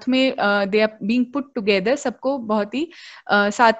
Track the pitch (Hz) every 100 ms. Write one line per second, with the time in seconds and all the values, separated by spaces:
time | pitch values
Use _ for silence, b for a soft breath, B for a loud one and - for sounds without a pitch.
0 | - 254 262 - 202 202 202 214 214 214
1 | 196 247 247 285 277 247 202 196 196 277
2 | 254 - 262 277 220 214 208 254 349 B
3 | B B - 202 202 208 233